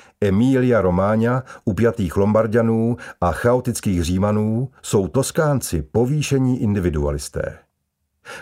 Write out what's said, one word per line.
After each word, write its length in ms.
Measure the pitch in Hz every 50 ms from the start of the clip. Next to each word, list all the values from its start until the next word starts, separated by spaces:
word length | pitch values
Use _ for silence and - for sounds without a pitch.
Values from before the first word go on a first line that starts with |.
| - - _ _
Emilia 600 | 104 101 92 104 120 131 135 127 127 123 120 107
Romagna, 640 | 92 92 87 90 95 101 110 113 113 117 127 127 127 - - - -
upjatých 520 | - 95 85 110 117 110 - 98 82 - 98
Lombarďanů 800 | 98 104 104 107 113 110 104 117 113 113 113 113 113 117 120 - - - - -
a 100 | 87 87
chaotických 720 | 82 - - 117 123 127 - 123 110 - - 110 95 87 82
Římanů, 680 | 78 92 92 98 104 107 107 107 107 110 117 131 123 - _
jsou 260 | - - - 107 95 90
Toskánci 760 | - 127 131 - - - 156 147 143 120 - - - 80
povýšení 800 | 71 - - 107 120 123 147 151 131 - 139 135 131 127 127 123
individualisté. 960 | - 104 101 104 85 87 78 78 71 71 71 73 - - - - - - - - _ _ _ _ _ _ _ _ _ _ _ _ _ - - -